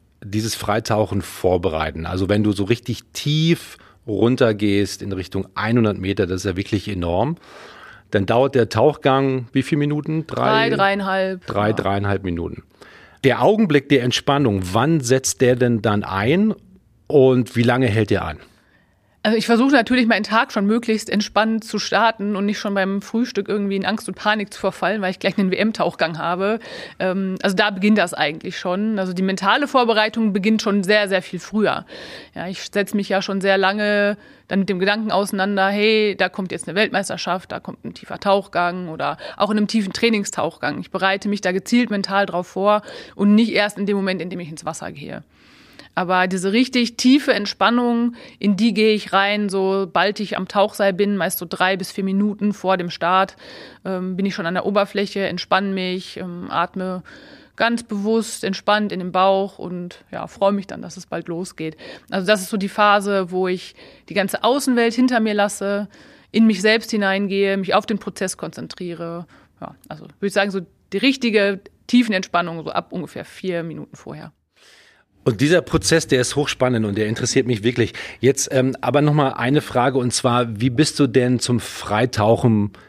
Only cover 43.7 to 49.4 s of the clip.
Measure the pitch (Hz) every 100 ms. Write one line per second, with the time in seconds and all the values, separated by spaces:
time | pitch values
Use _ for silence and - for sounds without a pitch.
43.7 | 208 202 202 190 185 170 175 156 160 156
44.7 | 160 170 147 151 - - _ _ - -
45.7 | - - - 180 185 185 185 190 226 254
46.7 | 247 240 - 254 277 277 202 208 - 214
47.7 | 240 240 233 240 240 - - 208 190 233
48.7 | 196 220 214 - 196 202 208